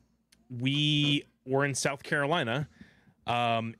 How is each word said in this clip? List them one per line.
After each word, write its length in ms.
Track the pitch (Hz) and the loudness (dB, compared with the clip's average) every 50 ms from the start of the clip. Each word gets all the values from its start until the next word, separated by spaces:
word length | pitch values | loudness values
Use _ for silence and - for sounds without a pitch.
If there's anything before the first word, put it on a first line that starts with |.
| _ _ _ _ _ _ _ _ _ - | _ _ _ _ _ _ _ _ _ -14
we 760 | 127 120 120 135 139 147 147 147 151 147 147 147 143 143 - - _ _ - | -10 -4 -2 0 0 2 2 2 4 4 2 2 2 0 -2 -6 _ _ -8
were 200 | 131 131 135 143 | -2 0 0 2
in 100 | 143 135 | 0 0
South 300 | - - 151 139 139 - | 0 -2 -2 -2 -4 -6
Carolina, 640 | - 170 151 143 139 160 180 147 113 113 139 156 - - - - - - _ _ _ - _ - | -4 -2 -2 0 0 0 0 0 0 0 -2 -2 -4 -8 -20 -20 -20 -20 _ _ _ -20 _ -6
um, 480 | - 117 120 120 117 117 113 113 113 117 | -2 -2 0 2 2 0 0 -2 -4 -8